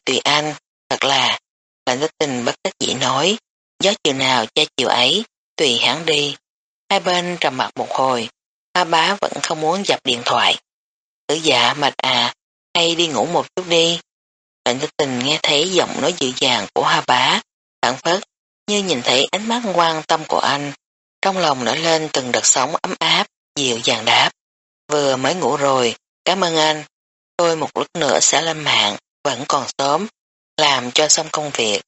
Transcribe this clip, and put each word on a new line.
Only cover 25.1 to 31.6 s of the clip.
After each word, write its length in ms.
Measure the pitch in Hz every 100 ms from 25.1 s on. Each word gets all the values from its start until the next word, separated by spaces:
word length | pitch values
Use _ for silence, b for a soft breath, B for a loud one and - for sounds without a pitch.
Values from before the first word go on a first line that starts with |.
| 131
mới 180 | 131
ngủ 220 | 180 131 147
rồi, 400 | 139 131 120 110 _ _
cảm 200 | - 185
ơn 120 | 180 160
anh. 280 | 156 156 147 _ _ _ _ -
Tôi 200 | 170 160
một 140 | 143
lúc 120 | - 139 170
nữa 220 | 147 82
sẽ 220 | - 143
lên 160 | 165 156
mạng, 380 | 143 117 104 104 - _
vẫn 200 | 147 123 139
còn 180 | 147 120 -
sớm, 280 | 139 151 220 - _ _ _ -
làm 340 | 151 131 123
cho 180 | 123 151
xong 200 | - 160
công 180 | - 151
việc. 320 | 135